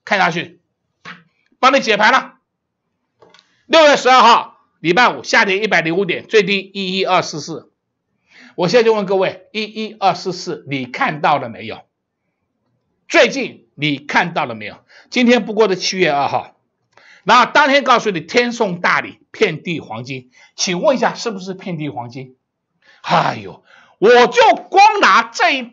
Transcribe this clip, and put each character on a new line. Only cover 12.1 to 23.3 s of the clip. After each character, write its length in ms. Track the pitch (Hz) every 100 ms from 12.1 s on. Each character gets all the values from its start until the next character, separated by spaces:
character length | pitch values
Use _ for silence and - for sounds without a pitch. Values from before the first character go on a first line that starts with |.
| _ _ _ _ _ _ _ _ _ -
最 200 | 339 196
近 400 | 214 185 120 _
你 240 | - 147 139
看 340 | - 247 175
到 140 | 170 139
了 80 |
没 120 | 113 104
有？ 100 | 92 _ _ -
今 160 | 240 240
天 180 | 240
不 100 | 202
过 140 | 208 214
是 60 |
七 240 | 180 - 190
月 140 | 165
二 160 | 143 135
号， 260 | - - _ _ _ _ _ _ _
然 120 | 185 240
后 100 | 226
当 160 | 294 294
天 140 | 285
告 160 | 262 233
诉 120 | 220
你 100 | 175
天 320 | 160 240 240
送 280 | 233 214 175
大 200 | 190 151
礼， 180 | - - _
遍 320 | - 202 151
地 160 | 175 156
黄 240 | - 110
金。 260 | 120 135 - _ _
请 260 | - - 180
问 160 | 294 240
一 40 |
下， 140 | 202
是 180 | - 233
不 80 | 196
是 120 | 185
遍 240 | 180 196 160
地 120 | 151
黄 220 | 123 120
金？ 260 | 127 127 _ _ _ _ _ _ _
哎 380 | - 170 147